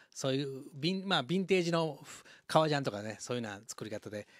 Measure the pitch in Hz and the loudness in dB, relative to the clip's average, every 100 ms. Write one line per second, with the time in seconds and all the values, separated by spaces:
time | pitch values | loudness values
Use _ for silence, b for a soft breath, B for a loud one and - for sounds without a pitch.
0 | B - 135 135 143 135 143 147 156 190 | B -4 0 0 -2 -6 -12 -4 -2 -2
1 | 190 170 127 180 180 190 170 170 160 139 | 0 0 2 0 4 2 4 2 0 -2
2 | - - B B - 160 160 143 135 101 | -14 -18 B B 2 4 6 4 2 -2
3 | 107 104 - 123 110 101 107 - 110 104 | -6 -8 -4 -4 -2 -8 -10 -10 -8 -8
4 | 107 104 - | -8 -10 -10